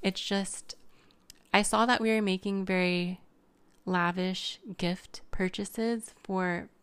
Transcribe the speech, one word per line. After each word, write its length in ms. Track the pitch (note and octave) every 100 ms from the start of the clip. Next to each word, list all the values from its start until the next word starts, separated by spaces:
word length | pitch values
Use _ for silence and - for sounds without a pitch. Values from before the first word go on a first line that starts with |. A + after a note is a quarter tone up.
It's 200 | F#3+ F#3+
just, 540 | - G3 F#3+ - - - - - - - _ - -
I 80 | F#3+
saw 240 | G#3 G#3+ A#3
that 160 | B3
we 80 | A3+
were 120 | A3
making 420 | G#3 F#3+ G3+ G3 F#3+
very 540 | F#3 F3+ F3+ F3 F#3 - _ _ _ - - -
lavish 720 | F#3 F3 F3 F#3 F#3 - - - F#3
gift 440 | F3 F3+ - - -
purchases 800 | G#3 F#3 - G3+ - A3+ A#3 A3 -
for 460 | - F#3+ F3+ F3 G3 _